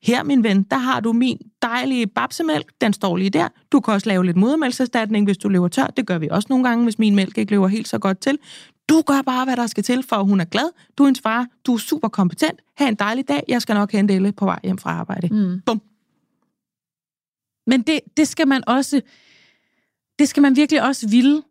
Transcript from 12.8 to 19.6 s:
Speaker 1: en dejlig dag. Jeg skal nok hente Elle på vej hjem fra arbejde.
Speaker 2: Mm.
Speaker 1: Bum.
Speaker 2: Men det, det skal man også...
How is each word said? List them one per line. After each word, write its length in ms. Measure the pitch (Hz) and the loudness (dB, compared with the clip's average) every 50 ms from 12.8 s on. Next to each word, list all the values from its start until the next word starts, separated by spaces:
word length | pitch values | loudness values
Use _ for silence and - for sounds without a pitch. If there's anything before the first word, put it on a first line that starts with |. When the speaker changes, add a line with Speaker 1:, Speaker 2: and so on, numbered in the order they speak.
| 285 | 0
Speaker 1:
en 80 | 262 214 | 0 0
dejlig 320 | - 202 208 226 254 277 | -2 -2 -2 -2 -4 -2
dag. 160 | - 285 294 - | -2 -2 -4 -2
Jeg 140 | - 254 240 | -2 -2 -2
skal 120 | - - 220 | -2 0 0
nok 160 | 208 208 202 | 0 0 0
hente 220 | - 202 196 202 196 | 0 0 2 2 2
Elle 180 | 190 190 202 | 2 0 0
på 140 | 202 - 202 | -2 -2 -2
vej 140 | 190 180 - - | -2 -2 -2 -4
hjem 140 | 190 185 | -6 -6
fra 120 | 190 - - | -4 -4 -6
arbejde. 360 | 170 170 170 - - - 175 170 | -6 -6 -6 -8 -6 -6 -4 -2
Speaker 2:
Mm. 300 | 202 214 202 180 180 190 - | 0 0 0 -2 -2 -4 -4
Speaker 1:
Bum. 160 | - 226 208 _ _ _ _ _ _ _ _ _ _ _ _ _ _ _ _ _ _ _ _ _ _ _ _ _ _ _ _ _ _ _ _ _ _ _ _ _ | -4 -4 -4 _ _ _ _ _ _ _ _ _ _ _ _ _ _ _ _ _ _ _ _ _ _ _ _ _ _ _ _ _ _ _ _ _ _ _ _ _
Speaker 2:
Men 140 | - 254 262 | 0 0 0
det, 180 | 220 302 320 285 - - _ | 2 0 -2 -2 -4 -6 _
det 100 | - 311 | 0 0
skal 200 | - - - 320 | 0 0 -2 0
man 160 | 277 269 262 - | 0 0 0 0
også... 340 | - 240 269 269 - - 269 - _ _ _ _ _ _ _ _ _ _ _ | 0 0 0 0 0 -2 -2 -2 _ _ _ _ _ _ _ _ _ _ _